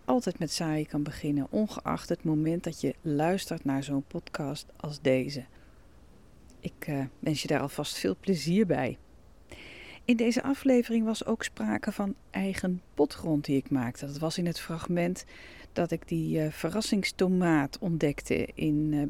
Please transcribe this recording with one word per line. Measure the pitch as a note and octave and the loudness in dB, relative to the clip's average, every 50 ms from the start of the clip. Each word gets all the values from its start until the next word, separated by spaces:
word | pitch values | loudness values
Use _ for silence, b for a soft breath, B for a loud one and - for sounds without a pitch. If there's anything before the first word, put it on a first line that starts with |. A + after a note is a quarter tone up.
| - | -2
altijd | - B3+ B3+ A#3+ G3 E3+ - | 0 0 2 2 -2 -4 -2
met | F3 D3 - | -4 -4 -2
zaaien | - F3 D#3+ D#3 D3+ D3+ | -2 -2 0 0 -2 -2
kan | - - D3 D3 | -2 -2 -4 -4
beginnen, | D3+ C#3+ - - D3+ D3 C#3+ C3+ - | -4 -6 -6 -2 0 0 0 0 0
ongeacht | - G#3 G#3+ G#3 - - - - D#3 E3 - - | 0 0 0 0 -2 -6 -4 -4 -4 -4 -2 -4
het | E3+ - - | -4 -2 0
moment | E3 D#3 D3+ D#3 D#3+ E3 F3 - | 0 0 2 2 0 0 -2 -2
dat | E3+ C#3+ - | -6 -8 -2
je | - C#3+ - - | -4 -4 -4 -2
luistert | - E3 D3 C#3+ D#3 E3 F#3 G3 - - E3+ D#3+ - | -4 -2 0 2 2 2 2 0 -2 -4 -6 -4 -2
naar | C#3+ C3+ C3+ C#3 | -2 -2 -2 -2
zo'n | C#3+ C#3+ C#3 C3+ | -2 -2 -4 -4
podcast | - - E3+ - - - - D#3 C#3 C#3+ D3+ - - - | -4 -8 -10 -10 -8 -8 -6 -6 -4 -6 -8 -10 -14 -16
als | - - D#3 D3 C#3+ | -10 -10 -8 -8 -2
deze. | - C#3 C3 C3 B2+ C#3 D3 C#3 B2 - b b b b b b b b b b - - - - - - - - - - - - | 2 4 4 4 2 -2 -4 -8 -10 -12 b b b b b b b b b b -20 -20 -20 -20 -20 -20 -20 -20 -20 -20 -20 -10
Ik, | - - - - - | -10 -10 -10 -8 -6
eh, | - D3+ C#3 C3+ B2+ - - | -4 -2 -2 -2 -4 -6 -4
wens | - D#3+ D#3 C#3 - | 0 0 0 0 2
je | - | 2
daar | D#3 C#3 | 2 2
alvast | C3 C#3+ - - D3 - - - | 2 0 -2 -4 -6 -4 -6 -2
veel | - F#3+ F#3 - | 0 -2 -2 0
plezier | - - G3 D#3+ C#3 D#3 E3+ G3+ A3 | 0 0 0 2 2 2 4 4 6
bij. | F3+ E3 C#3 C3+ A#2+ - - - - - - - - - - - B B B B B B B B B B B B | 4 4 2 2 -2 -2 -6 -12 -20 -20 -20 -20 -20 -20 -20 -20 B B B B B B B B B B B B
In | - B3 | 2 2
deze | A3+ A#3+ A#3 A3+ B3 - | 4 4 2 2 2 2
aflevering | C4+ C#4 - - C#4 B3+ B3 A#3 - A3+ A#3 A3 | 0 0 2 4 6 6 6 6 4 2 2 2
was | A3 A3 - - | 2 0 -2 0
ook | - A3+ A3+ - | -2 -2 -2 -2
sprake | - - - A3 G#3+ G#3+ G#3+ - - G3+ | -8 -6 -4 -2 0 0 0 0 -2 -2
van | - G#3 G3 F#3+ - - - | -2 -2 -2 -2 -6 -10 -6
eigen | - F#3+ F#3+ F#3+ F#3+ - - F#3 F3+ F3+ - - - | -4 -2 0 0 -2 0 0 0 -2 -2 -4 -10 2
potgrond | - D3 - - - - E3+ D#3 D3 D3 | 2 2 2 2 -4 0 2 2 2 2
die | - C#3+ | 2 2
ik | C3+ - - | 2 2 2
maakte. | C#3 C3 A#2+ A#2 B2+ - - | 0 0 0 0 -4 -6 -8
Dat | C#3 C#3+ D3 | -8 -6 -4
was | D#3+ D#3+ D#3 - | -2 -2 -2 0
in | F3 | -2
het | E3+ E3 - | -2 -2 -4
fragment | - - E3+ D#3+ D#3 - F3 F3 E3+ F3 F#3 - - B B B B B B B B B - | -6 -6 -6 -6 -4 -2 0 0 2 0 0 -4 -8 B B B B B B B B B -2
dat | - E3+ E3+ | -2 0 0
ik | - E3 - - | 0 -4 -4 -2
die, | E3+ E3 D#3+ D#3 D#3 D#3+ | -2 -2 0 0 0 0
eh, | D#3 D#3 D3+ | 0 0 -2
verrassingstomaat | - - D#3+ E3+ G#3+ A3 - - G3+ F3+ - - - F#3+ F#3 F#3 F3+ F3+ E3+ D#3+ D3+ C#3 C#3 - - | -2 -4 -2 -2 0 0 2 2 2 0 0 0 2 2 4 4 4 6 6 6 4 4 2 -2 -4
ontdekte | - F#3 E3+ D#3 D#3 D3 C#3+ - - - - - - - - | -2 0 0 2 2 2 0 0 -2 0 0 0 0 -2 -4
in, | - - D#3 D3+ D3+ D#3 D#3 D3+ | -2 0 2 2 2 2 2 2
eh, | D3 D3 D3 | 0 0 0